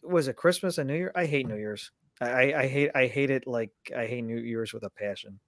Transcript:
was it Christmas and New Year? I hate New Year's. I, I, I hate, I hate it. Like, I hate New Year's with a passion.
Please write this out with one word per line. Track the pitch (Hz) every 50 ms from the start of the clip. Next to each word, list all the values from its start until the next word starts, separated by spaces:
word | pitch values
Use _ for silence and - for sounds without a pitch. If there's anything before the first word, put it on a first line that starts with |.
| -
was | 165 180 170 143 135
it | -
Christmas | - - 175 180 - - 185 170 -
and | 143 131
New | 143
Year? | 165 180 - -
I | 180 175
hate | 156 147 139 127 117
New | 107
Year's. | 107 107 107 104 104 - - _ _ _ _ _ -
I, | 123 120
I, | 123 127 127 139 147 151
I | 131 135
hate, | 135 143 147 143 -
I | 139 131 120
hate | - 139 139 135
it. | 135 131 - 131
Like, | 120 117 113 104 _ _ - - -
I | 127 117
hate | 113 123 123 117
New | 113 117 117
Year's | 117 117 113 113 113 107 -
with | 113 107
a | 95
passion. | - - 104 101 98 - - 104 98 98 _